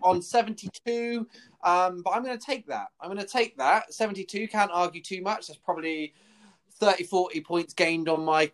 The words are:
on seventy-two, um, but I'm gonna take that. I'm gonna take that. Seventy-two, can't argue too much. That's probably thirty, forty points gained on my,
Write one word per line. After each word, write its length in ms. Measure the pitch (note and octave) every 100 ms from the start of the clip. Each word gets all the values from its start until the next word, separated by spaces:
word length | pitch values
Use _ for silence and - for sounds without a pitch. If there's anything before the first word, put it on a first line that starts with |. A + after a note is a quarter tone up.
on 180 | F#3 F3+
seventy-two, 1080 | F3+ A#3+ A3 G#3+ F#3+ - A#3+ A#3 A#3 A#3 A3+ - - _
um, 380 | F3 F3+ F#3 F3+
but 80 | F#3
I'm 120 | G#3+
gonna 140 | B3+ A#3+
take 300 | - C4 C#3+
that. 200 | A2+ G2 _
I'm 100 | E3+
gonna 160 | G3 G3
take 320 | B3+ A#3 -
that. 360 | C#3 G#3 -
Seventy-two, 540 | - A3 G3 F#3+ G3+ A3
can't 240 | G#3+ G3
argue 280 | F3 F3 E3+
too 200 | - F#3+
much. 260 | F#3+ G#3 -
That's 120 | D3+
probably 540 | - D#3+ D#3+ D#3 D3+ _ _ _ - _ _
thirty, 300 | - G#3 F#3
forty 380 | F3 F#3+ F3+ D#3+
points 320 | D#3 E3+ E3
gained 360 | - E3 E3 D#3+
on 140 | D#3+
my, 280 | D#3+ D#3 D#3